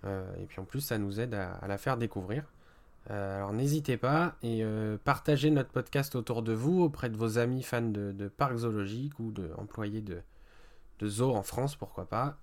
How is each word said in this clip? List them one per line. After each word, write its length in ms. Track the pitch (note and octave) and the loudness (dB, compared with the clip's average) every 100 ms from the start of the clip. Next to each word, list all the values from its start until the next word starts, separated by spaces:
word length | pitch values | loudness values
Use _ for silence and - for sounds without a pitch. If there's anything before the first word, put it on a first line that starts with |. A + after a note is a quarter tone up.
Euh, 200 | G2 F#2+ F#2+ F2+ | -4 -4 -6 -8
et 60 | F#2+ | -10
puis 140 | - | -10
en 40 | |
plus, 160 | F#2+ C3 | -6 -6
ça 180 | C#3+ A2+ | -2 -2
nous 220 | G2+ G2+ | -2 -2
aide 140 | B2 | -2
à, 180 | G#2+ F2+ | -2 -4
à 140 | F2+ F#2+ | -6 -4
la 100 | G2 | -2
faire 180 | - B2 | -2 -2
découvrir. 480 | A#2 G2+ F#2 A#2+ D3 - - - - - - | -2 -2 -4 -4 -6 -16 -20 -20 -20 -20 -8
Euh, 260 | G#2 G2 G2 | -4 -2 -2
alors 160 | G2 | -2
n'hésitez 460 | G#2+ C#3 D#3 D3 B2 | 0 2 2 0 0
pas 360 | B2 D3+ E3+ - | 4 4 2 -2
et, 220 | A#2+ A2+ | -2 0
euh, 320 | A2 G#2+ G#2+ G#2+ | 0 0 -2 0
partagez 460 | - C3+ - D3 D3+ | 0 0 4 4 6
notre 180 | D3 C3 | 4 4
podcast 460 | C3 B2 C#3 C#3+ | -2 0 0 0
autour 280 | B2+ A2+ A#2 | -2 0 0
de 120 | A2+ | 2
vous, 260 | A2 C3+ F#3 | 2 4 6
auprès 300 | E3+ D3 B2+ | 6 4 -4
de 60 | G#2+ | 0
vos 180 | A2+ A2 | 2 4
amis 260 | A#2+ B2+ | 4 2
fans 200 | B2+ A#2+ | 0 0
de, 300 | A#2 G#2 G2+ | 2 0 -2
de 160 | G2 G2+ | -2 -6
parcs 280 | - C#3+ A#2 | 0 0 2
zoologiques 640 | A#2 G#2+ G2 A2+ C#3+ D3 | 2 2 0 -2 -4 -4
ou 100 | A2+ | -6
de 200 | G#2 F2 E2+ | -4 -6 -6
employés 420 | G2+ - G#2 A2 | -8 -4 -4 -4
de, 220 | G#2 F2 - - - - - - - - | -4 -8 -10 -18 -20 -20 -20 -20 -20 -4
de 60 | G#2 | -2
zoos 280 | G2+ C3 | 2 2
en 80 | A2+ | 2
France, 340 | F#2+ - C#3 C#3+ | 0 0 -2 -2
pourquoi 300 | G2+ - F#2 | -10 -8 -4
pas 320 | G#2+ C3+ - | -2 -2 -4